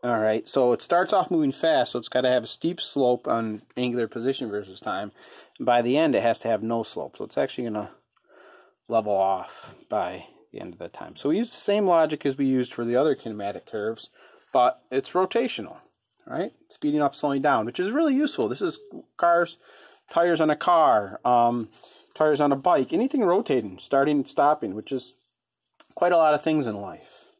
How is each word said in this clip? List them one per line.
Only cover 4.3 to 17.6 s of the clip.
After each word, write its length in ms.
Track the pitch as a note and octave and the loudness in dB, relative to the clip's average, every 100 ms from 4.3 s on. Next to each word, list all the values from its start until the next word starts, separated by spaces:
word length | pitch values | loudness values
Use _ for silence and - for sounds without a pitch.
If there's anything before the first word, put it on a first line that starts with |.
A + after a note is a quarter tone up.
| C3+ B2 | -4 -6
versus 300 | G#2 F#2+ F#2 | -8 -8 -12
time. 320 | - F#2+ G#2+ - - - - _ | -8 -6 -8 -14 -20 -20 -20 _
And 80 | - | 2
by 160 | A#2+ | 2
the 160 | A#2+ C3+ | 4 2
end, 180 | D#3+ A#2 | 4 2
it 60 | |
has 180 | A#2 A2+ | 2 0
to 80 | A#2 | -2
have 140 | A2 | -2
no 220 | A2 A#2 | -2 -4
slope, 340 | A2+ - D2 - | -4 -8 -10 -10
so 80 | G#2 | -10
it's 120 | - | -4
actually 280 | C#3 - A#2+ | -4 -4 -6
gonna 260 | G#2+ G#2 - _ _ _ _ - - _ _ _ | -6 -8 -14 _ _ _ _ -20 -20 _ _ _
level 260 | A#2 G#2+ | -2 0
off 600 | G2 F#2+ F#2+ F2 - - - - | 2 2 0 -4 -18 -20 -20 -6
by 380 | G#2+ F#2 G2+ - _ _ | -4 -4 -6 -16 _ _
the 80 | - | -14
end 120 | - | -14
of 60 | - | -12
the 80 | E2+ | -14
time. 280 | - - - | -14 -16 -6
So 140 | C#3+ | -2
we 80 | E3+ | 0
use 140 | A#3 | -2
the 60 | - | -6
same 280 | - G3+ G3 | -2 0 4
logic 400 | E3+ D#3 D3+ C#3+ | 4 2 0 -4
as 120 | C3+ | 0
we 80 | C#3 | 0
used 280 | C3 B2 | 0 -2
for 120 | - A#2 | -4 -2
the 100 | A#2+ | 2
other 200 | D3+ C3+ | 2 0
kinematic 500 | - G#2 G2+ F#2+ - | -4 -8 -6 -8 -8
curves, 440 | A2 G#2 A2+ - _ - _ _ | -6 -6 -6 -14 _ -20 _ _
but 280 | C3+ B2 - _ | 2 2 0 _
it's 220 | C3 C3+ | -6 -2
rotational, 680 | F3+ F#3 A#3 B3+ - G2 D2+ _ _ _ _ - | -2 0 0 -2 -6 -12 -14 _ _ _ _ -10
right? 280 | B2+ - _ _ | -6 -6 _ _
Speeding 320 | - D3+ D3+ | -6 -2 0
up, 140 | D3 - | 0 0
slowing 260 | D3 C#3 | -2 0
down, 240 | C#3+ C3 | 2 2